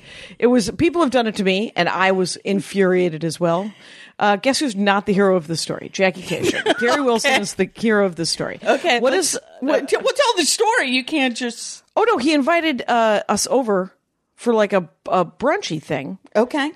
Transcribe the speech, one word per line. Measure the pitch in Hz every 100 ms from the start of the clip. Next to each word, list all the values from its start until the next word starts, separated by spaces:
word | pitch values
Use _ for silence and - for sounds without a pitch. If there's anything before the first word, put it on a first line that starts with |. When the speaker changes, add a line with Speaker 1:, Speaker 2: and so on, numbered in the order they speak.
| - - - 185
Speaker 1:
it | 233
was, | 247 196
people | - 339 339
have | 302
done | 247 226
it | 208
to |
me, | 190 190 226 -
and | 170
I | 160 190
was | 190 180 -
infuriated | 190 196 - 196 185 185 180 156
as | 160 151
well. | 170 165 208 - - - - _
Uh, | 208 202
guess | 254 269
who's | 302 196
not | 202 196 202
the |
hero | 190 202 185
of | 151
the | 160
story? | - - -
Jackie | - 190 185
Kashian. | 170 175 - - 427 320
Speaker 2:
<laughs> |
Speaker 1:
Gary | 240 254
Wilson | 262 233 277
Speaker 2:
Okay. | 262
Speaker 1:
is | 202 -
the | 190
hero | - 226 214 196
of | 165
the | 165
story. | - - -
Speaker 2:
Okay, | 202 262 339 240
Speaker 1:
What | 247
Speaker 2:
let's, | 269 320
Speaker 1:
is, | - - 80
Speaker 2:
what, | 254 302
Speaker 1:
what | 277
Speaker 2:
t-, | 403
well, | -
tell | - 554 392
the | 302
story. | - 440 466 277
You | 247
can't | 254 311 262 233
just | 247 226 - - _ -
Speaker 1:
Oh, | 427
no, | 392
he | 254
invited, | 302 269 339 320 254 -
uh, | 233 226 208 -
us | 208 -
over | 233 240 196 190 _ _ _ _ _
for, | 233
like, | 226 202
a, | 202 165 _ -
a | 185 175
brunchy | - 240 370 - 156
thing. | - 147 139 190 _ -
Speaker 2:
Okay. | 247 311 277